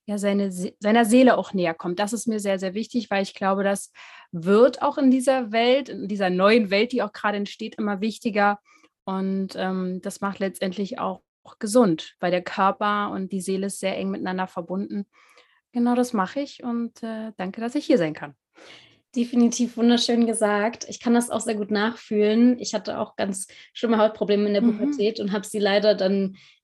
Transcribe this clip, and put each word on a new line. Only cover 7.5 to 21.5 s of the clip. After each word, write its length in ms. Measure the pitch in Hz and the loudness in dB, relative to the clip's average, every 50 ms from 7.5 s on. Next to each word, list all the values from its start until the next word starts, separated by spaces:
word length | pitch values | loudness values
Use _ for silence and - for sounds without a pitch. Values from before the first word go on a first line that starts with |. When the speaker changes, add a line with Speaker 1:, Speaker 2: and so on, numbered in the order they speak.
| - - 220 220 - | -8 -12 -12 -12 -8
Speaker 1:
immer 240 | - 220 208 202 185 | -6 -4 -4 -4 -2
wichtiger. 600 | 208 226 202 - - 240 196 208 202 202 208 - _ _ _ _ _ _ _ _ _ | -4 -6 -6 -4 -6 -2 0 2 2 2 0 -2 _ _ _ _ _ _ _ _ _
Und, 460 | - 190 190 190 190 190 196 190 185 - | -6 -4 -4 -2 -2 -2 -2 -4 -6 -6
ähm, 420 | 185 185 185 185 185 185 180 185 185 | -6 -4 -4 -4 -4 -4 -4 -6 -8
das 200 | - 202 - - | -8 -10 -8 -6
macht 180 | 202 196 190 - | -8 -8 -4 -4
letztendlich 580 | 196 190 185 - 196 190 185 208 202 185 - | -6 -6 -4 -4 -6 -6 -4 -6 -6 -6 -6
auch 260 | - - 190 185 - _ _ _ _ _ - - _ | -6 -6 -8 -8 -10 _ _ _ _ _ -20 -14 _
gesund, 560 | - 208 202 254 240 190 160 156 - - _ _ | -8 2 4 6 6 6 4 0 -4 -16 _ _
weil 100 | - 175 | -2 0
der 100 | 180 180 | 0 0
Körper 680 | 180 - - - 190 196 196 - 220 208 208 208 208 202 | -2 -4 -2 0 2 0 2 0 -2 -2 0 -2 -2 -4
und 220 | 202 196 190 180 196 | -6 -8 -8 -6 -6
die 80 | 190 | -6
Seele 260 | 180 190 190 190 196 | -4 -4 -4 -4 -4
ist 140 | 202 196 - | -6 -8 -6
sehr 160 | - 190 190 | -6 -4 -4
eng 140 | 190 190 196 | -4 -4 -4
miteinander 360 | 196 - - 185 185 185 185 | -6 -4 -6 -6 -4 -4 -6
verbunden. 600 | 185 - 185 175 175 180 190 202 - - 202 196 - _ _ _ _ _ _ _ _ _ _ _ _ _ | -6 -6 -12 -8 -6 -6 -6 -6 -6 -6 -8 -8 -10 _ _ _ _ _ _ _ _ _ _ _ _ _
Genau 200 | 240 240 247 247 | 0 0 2 2
das 200 | 247 247 247 240 | 0 0 0 0
mache 260 | 208 185 185 - 277 | -2 -2 -2 -4 -8
ich 240 | 285 277 - - - | -8 -8 -10 -12 -8
und, 400 | 240 233 233 233 226 _ - 233 | -6 -6 -6 -6 -8 _ -12 -12
äh, 300 | 226 220 220 220 220 - | -10 -10 -10 -10 -12 -10
danke, 240 | - 185 185 196 220 | -8 -8 -8 -6 -8
dass 160 | 226 240 247 | -8 -4 -4
ich 100 | 294 294 | -6 0
hier 120 | - 285 | 2 2
sein 160 | 202 170 156 151 | 2 2 -2 -4
kann. 200 | - 151 143 143 _ _ _ _ _ - - - - - _ _ _ _ _ - | -8 -12 -16 -16 _ _ _ _ _ -20 -20 -20 -20 -20 _ _ _ _ _ -4
Speaker 2:
Definitiv 640 | 247 240 - - 240 233 233 233 - 247 233 - | -4 -4 0 2 4 4 4 2 0 -4 -4 0
wunderschön 500 | 226 233 240 240 233 240 - 233 233 233 | 2 4 4 4 4 2 0 2 2 2
gesagt. 580 | 226 220 214 214 208 208 202 208 233 233 - - - | 0 2 0 0 2 2 0 0 -2 -4 -6 -14 -16
Ich 100 | - - | -14 -6
kann 140 | - 240 233 | 0 2 2
das 180 | 240 240 - | 2 2 0
auch 80 | - 226 | -4 -4
sehr 160 | - 226 | -2 -4